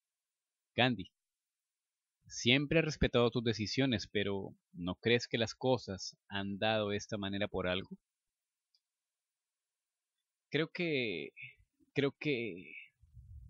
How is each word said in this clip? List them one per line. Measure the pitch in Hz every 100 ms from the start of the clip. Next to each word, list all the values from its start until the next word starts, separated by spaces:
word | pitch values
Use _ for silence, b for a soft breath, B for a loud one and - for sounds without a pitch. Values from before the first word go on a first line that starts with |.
| _ _ _ _ _ _ _
"Candy, | - 127 101 90 _ _ _ _ _ _ _ _ _ _ _ -
siempre | - 120 135 143 160
he |
respetado | 156 - 135 123 120
tus | 131
decisiones, | 117 107 101 - 135 107 -
pero | 104 101 98 - - _
¿no | 87 87
crees | - 113 120 -
que | 120
las | 110
cosas | - 131 123 - 98 - - -
han | 98 98 98
dado | 110 110 104
de | 101
esta | - 107
manera | 98 98 101
por | 92 90
algo?". | 92 95 190 _ _ _ _ _ _ _ _ _ _ _ _ _ _ _ _ _ _ _ _ _ _ _ _ _
"Creo | 147 160
que... | - 170 139 117 85 69 - 123 B _ _ _
Creo | - 139 -
que... | 151 123 117 87 82 - B _ - - - - -